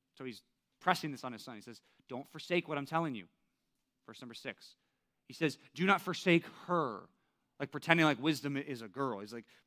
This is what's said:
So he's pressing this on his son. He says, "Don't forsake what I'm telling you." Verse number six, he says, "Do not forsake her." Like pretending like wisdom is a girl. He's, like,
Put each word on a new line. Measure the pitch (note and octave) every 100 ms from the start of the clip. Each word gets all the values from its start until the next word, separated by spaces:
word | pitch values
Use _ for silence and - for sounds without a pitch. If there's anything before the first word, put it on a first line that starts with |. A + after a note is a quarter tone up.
| _ -
So | C3
he's | G#2+ _ _ _ _
pressing | F3+ F3 D#3
this | B2+
on | B2+
his | A2+
son. | - G#2+
He |
says, | A#2+ G#2+ _ _ -
"Don't | B2+ -
forsake | D#3 - F3+ E3
what | C#3+
I'm | C3+
telling | D#3+ D#3+ A2+
you." | E2+ _ _ _ _ _ _ _ -
Verse | A2+
number | B2 A2+
six, | C3 - - _ _ _ _ _ -
he |
says, | - D#3 - -
"Do | - F#3
not | F#3+
forsake | - - F#3 E3+ - - -
her." | F3 C3+ G2 F#2 _ _ _ _ -
Like | C#3
pretending | C#3+ - E3+ D#3
like | B2
wisdom | D3+ C3+ C#3+ C#3
is | C#3+ A#2+
a | A2
girl. | G#2+ C3+ G2
He's, | G#2
like, | A#2 - -